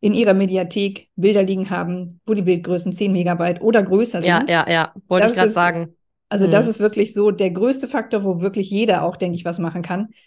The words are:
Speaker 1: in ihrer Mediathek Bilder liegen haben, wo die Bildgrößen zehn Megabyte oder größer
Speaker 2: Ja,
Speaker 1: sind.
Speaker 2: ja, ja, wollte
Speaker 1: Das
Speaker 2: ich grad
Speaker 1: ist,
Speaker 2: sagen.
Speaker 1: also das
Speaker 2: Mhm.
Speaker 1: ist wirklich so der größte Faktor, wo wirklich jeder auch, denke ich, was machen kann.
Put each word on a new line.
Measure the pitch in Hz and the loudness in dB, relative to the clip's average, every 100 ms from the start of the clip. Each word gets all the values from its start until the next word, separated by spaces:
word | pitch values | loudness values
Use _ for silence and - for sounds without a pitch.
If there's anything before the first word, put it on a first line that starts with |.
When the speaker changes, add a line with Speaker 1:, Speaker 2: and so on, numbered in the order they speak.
Speaker 1:
in | 214 | 0
ihrer | 208 208 | 2 4
Mediathek | 190 190 185 175 208 196 196 _ - | 2 2 0 -2 -2 -4 -4 _ 0
Bilder | 196 202 | 2 4
liegen | 190 190 190 | 2 -2 -4
haben, | 180 170 180 175 - | -4 -4 -6 -8 -12
wo | - | -4
die | 208 | 0
Bildgrößen | 180 175 175 175 175 | 2 0 0 -4 -4
zehn | 175 202 | -4 -2
Megabyte | 185 175 170 170 175 | 0 0 0 -2 0
oder | 226 226 | 2 2
größer | 185 196 233 175 | 4 0 0 0
Speaker 2:
Ja, | 175 170 | 2 2
Speaker 1:
sind. | 165 | 2
Speaker 2:
ja, | 165 - | 0 2
ja, | 165 160 - - | 0 -2 -6 -2
wollte | 185 | 2
Speaker 1:
Das | 226 | 2
Speaker 2:
ich | 208 | 4
grad | 208 | 2
Speaker 1:
ist, | |
Speaker 2:
sagen. | 214 175 170 170 _ _ _ - | 4 0 0 -8 _ _ _ -6
Speaker 1:
also | 202 190 | 0 4
das | 202 233 | 4 2
Speaker 2:
Mhm. | |
Speaker 1:
ist | 214 | 0
wirklich | 208 208 214 | 0 0 -2
so | 202 208 | 2 0
der | 202 190 | 2 -2
größte | 175 240 269 262 | 0 0 0 -4
Faktor, | 277 220 214 | -6 -2 -4
wo | 196 170 | -2 -2
wirklich | 190 196 190 | -2 -4 -4
jeder | 202 226 160 | 0 2 2
auch, | 165 - | 0 -4
denke | 180 170 | -6 -4
ich, | |
was | 170 170 | -6 -6
machen | 170 175 | -6 -6
kann. | 165 185 220 _ | -6 -6 -6 _